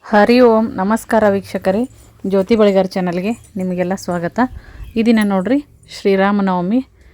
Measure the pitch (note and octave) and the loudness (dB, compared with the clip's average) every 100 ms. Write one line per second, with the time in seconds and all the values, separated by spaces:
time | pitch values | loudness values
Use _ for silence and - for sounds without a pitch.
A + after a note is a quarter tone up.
0 | - G#3 G#3 A#3+ B3 A3 A3 - F#3+ A3+ | 2 2 4 6 6 4 0 -4 -2 -4
1 | - A3 G#3+ G3 F#3 F#3+ F#3+ G3 B3+ - | 0 0 2 0 -6 -6 -2 -2 -4 -10
2 | - _ G3 G3 F#3+ A3+ G#3 F#3+ F#3 G3 | -20 _ -2 -2 0 2 4 2 0 -2
3 | F3+ F3 F#3+ A#3 - F#3+ F#3 F3+ F3+ F#3+ | -4 -4 -6 -8 -12 -8 -6 -4 -4 -4
4 | - F3 E3+ - B3+ - - - - A3+ | -6 -6 -4 -2 -4 -4 -20 -20 -8 -2
5 | A3+ A3 G#3 G3 F#3 C#4+ - _ - - | 2 2 0 -2 0 -2 -4 _ -20 -4
6 | G3+ F#3+ G3 G3+ G3 F3+ F3 A#3+ C4 _ | 0 2 2 2 0 -2 -2 -2 -4 _
7 | _ | _